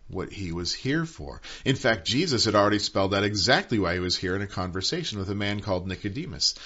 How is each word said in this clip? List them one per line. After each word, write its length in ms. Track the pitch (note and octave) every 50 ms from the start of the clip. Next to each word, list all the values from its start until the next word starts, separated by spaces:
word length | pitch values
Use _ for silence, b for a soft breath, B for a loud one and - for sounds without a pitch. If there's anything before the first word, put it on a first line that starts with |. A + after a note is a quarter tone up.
| - -
what 240 | - F#2+ E2+ -
he 200 | - - F#2+ E2+
was 200 | E2 F2 F2 E2+
here 320 | - - - B2+ C#3+ E3 E3
for. 380 | D#3+ - - D2+ C#2 C2 - B B B B B
In 100 | - C3+
fact, 320 | - - A#2+ A2+ F#2+ E2
Jesus 380 | - A2 C3+ F3+ F3 C3+ G#2+ G#2+
had 100 | A2+ G#2
already 240 | G#2 G2+ G#2 G#2+ G#2
spelled 340 | - - - G2+ G2 F#2+
out 120 | G2+ G2 G2+
exactly 540 | G#2 G#2 G2+ F2 A2+ C3 F3 G3+ - B2 G#2+
why 160 | F#2+ E2+ F2
he 60 | F2+
was 160 | F2+ F2+ F2
here 200 | - - F2+ F#2
in 60 | G2
a 40 | G2+
conversation 720 | G2 - - F#2 F2+ E2+ F#2+ F#2 - D#3 F3+ E3 - - G2+
with 100 | F#2+ G2
a 40 | G2+
man 260 | G#2 G2+ G2+ G2+ G#2
called 260 | G2 G#2 F#2+ F2+ F2
Nicodemus, 680 | F#2+ F#2 - - G2+ G2 C3+ - - C2+ C2+ - - - B B